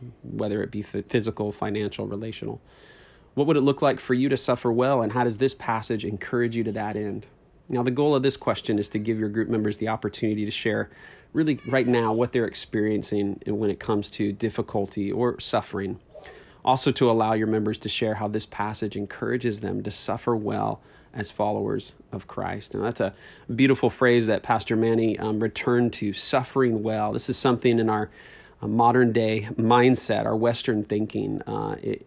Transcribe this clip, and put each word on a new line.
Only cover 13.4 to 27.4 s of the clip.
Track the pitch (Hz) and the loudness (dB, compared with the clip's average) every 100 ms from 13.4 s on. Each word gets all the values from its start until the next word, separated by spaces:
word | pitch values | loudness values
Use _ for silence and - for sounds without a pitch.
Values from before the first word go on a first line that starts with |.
| - | -4
when | 104 107 | -2 0
it | 98 | -2
comes | - 107 104 | -2 -2 -2
to | - 104 | -2 -2
difficulty | 101 113 - 107 110 98 - 101 | -2 -2 -4 -4 -4 -4 -4 -4
or | 98 120 - | 0 -2 -2
suffering. | - 113 - 101 95 92 - - - - - - | -2 -2 -2 -4 -6 -6 -12 -20 -20 -20 -20 -2
Also | - 131 - | 2 4 4
to | 127 123 | 4 4
allow | 113 110 | 6 4
your | 113 110 | 2 2
members | 110 107 107 | 0 0 -2
to | 107 | -4
share | - 113 | -2 -2
how | 107 104 | 0 -2
this | 107 - | -4 -6
passage | - 107 107 107 104 | -6 -6 -4 -6 -4
encourages | 101 - 113 123 120 104 | -8 -6 -2 0 0 -2
them | 107 98 | -4 -4
to | 104 | -4
suffer | - - 107 - | -6 -4 -4 0
well | 117 107 107 107 107 - - - | 0 0 -2 -2 -4 -10 -20 -14
as | - 104 | -10 -8
followers | - 104 107 104 104 - - - | -2 -2 0 -2 -4 -6 -16 -12
of | 104 - | -12 -10
Christ. | - 95 98 101 | -8 -6 -8 -8
And | 101 | -4
that's | 104 123 | -4 -2
a | 98 - - - - | -4 -4 -16 -18 -6
beautiful | 120 135 131 123 | 2 4 4 2
phrase | - 127 120 113 | 2 4 4 4
that | 104 | 0
Pastor | - 113 - 110 | 0 0 0 2
Manny, | 113 113 113 104 | 4 4 2 0
um, | 107 107 | -2 -2
returned | 113 - - 120 120 | -2 -2 2 4 2
to, | - 107 | 0 -4
"Suffering | 98 - 135 127 - 127 110 | -4 -2 -2 0 2 2 2
well." | 110 107 107 | 0 -2 -2
This | 113 - | -2 -4
is | |
something | 123 | 0